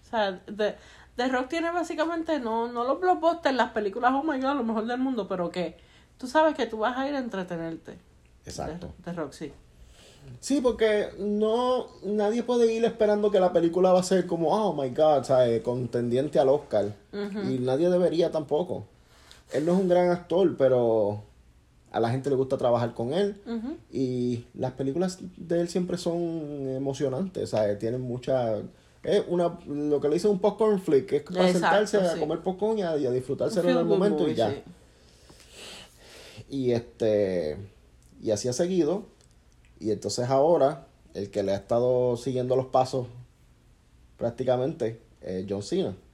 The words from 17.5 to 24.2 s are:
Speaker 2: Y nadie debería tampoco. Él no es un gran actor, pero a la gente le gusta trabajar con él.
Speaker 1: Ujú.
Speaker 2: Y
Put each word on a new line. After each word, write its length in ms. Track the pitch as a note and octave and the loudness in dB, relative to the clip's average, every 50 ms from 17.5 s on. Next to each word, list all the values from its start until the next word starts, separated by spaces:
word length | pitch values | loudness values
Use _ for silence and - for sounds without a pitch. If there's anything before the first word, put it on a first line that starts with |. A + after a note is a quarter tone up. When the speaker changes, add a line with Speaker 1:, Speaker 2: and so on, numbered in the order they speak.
Speaker 2:
Y 80 | C3 B2+ | -2 -2
nadie 300 | B2 B2+ C3 C#3+ E3+ F3+ | 0 0 0 2 2 2
debería 420 | F3+ F3+ F3+ D#3+ D#3 E3+ E3+ D#3 | 2 2 2 2 2 2 0 0
tampoco. 540 | - D#3+ D3 - D3 D3+ F3+ - G2 - G#2+ - _ _ _ _ _ - - - - - _ _ | 0 -4 -2 -2 -2 -2 -2 -4 -6 -10 -10 -14 _ _ _ _ _ -20 -20 -20 -20 -20 _ _
Él 140 | - C3 D3+ | -4 -2 0
no 80 | E3+ F3 | 2 2
es 40 | F#3+ | 2
un 80 | G3 F3+ | 4 4
gran 220 | F3 F3+ F3+ F3 | 4 4 4 4
actor, 460 | F3 F3 - - E3 F3+ G3 E3 - | 2 0 -2 -2 2 2 2 2 2
pero 680 | - C#3 B2+ B2+ B2 A#2+ A#2 A2+ A2 G#2 G2+ G#2 G#2 - - _ - _ - _ _ _ _ _ _ _ _ | 2 4 4 4 4 4 4 2 2 2 0 -2 -6 -10 -18 _ -20 _ -20 _ _ _ _ _ _ _ _
a 100 | - A2 | -2 0
la 100 | A2+ A#2 | 0 0
gente 180 | B2 C3 C3 C#3+ | 0 -2 0 0
le 80 | C3+ | 0
gusta 220 | B2+ C3 C3 C3+ B2+ | 0 0 0 -2 0
trabajar 340 | C3 B2 A#2+ A#2 A#2+ A#2 | 2 2 2 2 0 -2
con 220 | A#2 - A#2 A#2+ D3 | -4 -6 -4 -2 0
él. 260 | F#3 G3+ G3+ G#3 - - | 0 -2 -2 -4 -8 -10
Speaker 1:
Ujú. 320 | A#3 A#3 A3+ G#3+ C4 E4 E4+ - _ | -8 -8 -6 -6 -8 -10 -12 -14 _
Speaker 2:
Y 540 | - - C3+ B2+ B2+ B2 | -4 -4 -4 -2 -2 -2